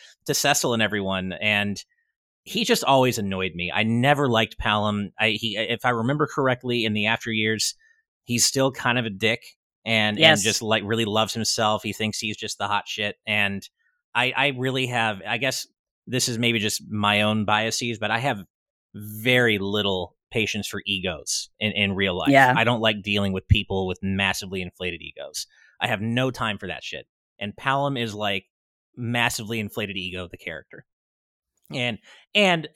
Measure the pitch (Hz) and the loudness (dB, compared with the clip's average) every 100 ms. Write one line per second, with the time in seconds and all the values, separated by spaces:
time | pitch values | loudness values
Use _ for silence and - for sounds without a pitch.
0 | - _ - 143 143 143 156 117 107 104 | -18 _ -4 0 2 2 2 2 2 0
1 | 95 95 92 87 107 104 101 98 - _ | -2 -2 -4 -2 0 2 0 -4 -10 _
2 | _ _ _ _ - - 233 233 - 135 | _ _ _ _ -8 -4 2 2 4 4
3 | 127 117 101 95 95 85 87 95 110 117 | 4 2 -2 -2 -4 -4 -4 0 2 2
4 | 131 143 143 110 113 - 117 107 104 104 | 4 4 4 2 0 -2 0 2 2 0
5 | 101 - 110 107 113 101 110 117 127 120 | -4 0 0 0 -4 -4 -2 -2 0 0
6 | 113 147 147 - 135 127 127 120 110 107 | 0 0 0 0 0 0 0 0 0 0
7 | 104 113 117 110 107 110 - - _ _ | 0 0 -2 -2 0 0 -2 -6 _ _
8 | _ _ - 120 - 139 135 127 127 120 | _ _ -4 0 2 2 0 0 0 0
9 | 113 95 110 117 - - _ _ 107 110 | -2 -2 -2 -2 -6 -20 _ _ -2 2
10 | 107 107 160 151 101 101 110 110 98 113 | 2 4 6 6 2 0 0 0 2 0
11 | 110 107 110 117 110 - 110 107 110 98 | 2 2 0 -2 -2 0 2 0 -2 -4
12 | 107 - 110 104 107 - 101 101 - - | -4 -4 -6 -8 -8 -6 -2 -2 -4 -4
13 | 104 - - 107 101 98 - _ _ _ | -4 -4 -2 0 0 -2 -8 _ _ _
14 | _ 117 127 131 139 131 127 131 127 120 | _ 0 0 2 0 0 -2 0 0 0
15 | 113 98 104 117 131 127 - _ _ _ | 0 -2 -4 -2 -2 -4 -8 _ _ _
16 | - 123 - 113 117 117 104 - - 107 | -6 -2 -2 2 2 2 0 -4 -6 0
17 | 104 104 104 107 101 107 113 - 120 110 | 2 4 4 2 2 0 0 -2 -4 -4
18 | 107 113 135 104 95 _ _ _ _ - | -2 0 0 -4 -8 _ _ _ _ -16
19 | 107 107 113 127 123 104 98 104 101 92 | -14 -4 2 4 6 4 2 0 2 0
20 | 87 - _ 117 104 107 - 104 - 98 | -4 -10 _ -2 -2 -2 -6 -8 -6 -4
21 | 92 78 - - - _ 107 98 101 95 | -4 -6 -6 -6 -6 _ -2 2 0 2
22 | 98 90 85 139 127 127 113 120 110 107 | 0 0 4 6 6 6 2 2 0 0
23 | 101 101 101 95 - 110 95 95 92 90 | -2 0 0 -2 2 2 2 -2 -2 -4
24 | 98 98 98 92 98 95 90 - 90 82 | -2 0 0 -2 -6 -8 -8 -8 -8 -8
25 | 78 - 71 - - _ _ - 110 107 | -12 -14 -12 -10 -12 _ _ -6 -2 -2
26 | 113 117 131 123 113 101 95 73 - 73 | 0 0 0 -2 -4 -4 -8 -10 -10 -12
27 | - _ _ _ 104 - 139 139 143 135 | -14 _ _ _ -10 -4 0 0 0 -2
28 | 113 104 104 98 - _ _ _ _ - | -4 -2 -2 -2 -6 _ _ _ _ -10
29 | 117 120 120 - 107 117 104 - 104 95 | -4 0 0 -2 -6 -6 -6 -6 -6 -6
30 | 90 90 87 - - 80 - - - _ | -8 -8 -10 -12 -12 -12 -14 -20 -20 _
31 | _ _ _ _ _ _ _ 139 123 107 | _ _ _ _ _ _ _ -6 -4 -6
32 | - - _ 208 196 170 156 | -12 -20 _ 2 4 2 0